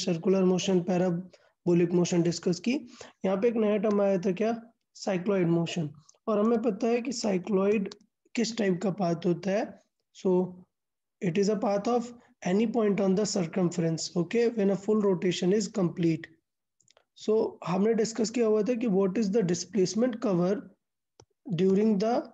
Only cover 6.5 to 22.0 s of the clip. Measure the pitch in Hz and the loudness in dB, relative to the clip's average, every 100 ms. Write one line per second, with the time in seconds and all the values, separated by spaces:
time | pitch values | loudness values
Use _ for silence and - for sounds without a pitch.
6.5 | 233 233 196 226 240 233 - 220 185 185 | 2 0 -2 -2 -2 -4 -4 -2 -2 0
7.5 | 190 196 220 196 - _ _ _ - 220 | 0 2 0 -2 -10 _ _ _ -4 -4
8.5 | 233 202 175 202 - 170 165 175 170 185 | 0 0 0 -2 -2 -2 0 -2 -2 -2
9.5 | 202 302 - _ _ _ - 190 180 180 | -2 -4 -10 _ _ _ -4 0 2 0
10.5 | 180 - _ _ _ _ - 196 180 202 | -6 -20 _ _ _ _ -6 -2 0 0
11.5 | 202 214 202 214 240 233 - _ - 180 | 0 0 0 0 -2 -2 -14 _ -8 -2
12.5 | 196 226 233 208 202 190 190 202 208 160 | 0 2 2 0 2 2 2 0 -2 -2
13.5 | 196 175 170 165 160 - 180 165 226 233 | 0 -2 0 -2 -2 -4 -4 -2 0 0
14.5 | 226 196 190 214 214 202 175 180 170 180 | 2 0 0 0 2 2 0 0 0 0
15.5 | 214 185 208 170 160 165 160 - _ _ | 0 0 -2 -2 0 0 0 -6 _ _
16.5 | _ _ _ _ _ _ - - 220 - | _ _ _ _ _ _ -10 -2 0 0
17.5 | - 156 185 214 226 226 - 214 247 220 | -6 -4 0 2 2 0 -2 -2 0 2
18.5 | 214 208 247 240 185 196 196 202 226 170 | 2 0 -2 0 0 0 0 0 0 0
19.5 | 175 - 208 180 214 254 - 208 175 180 | -2 -2 -2 0 0 -2 -2 -2 0 0
20.5 | 214 - _ _ _ _ _ - _ 277 | -2 -6 _ _ _ _ _ -20 _ -6
21.5 | 165 190 190 220 196 | 0 2 4 4 2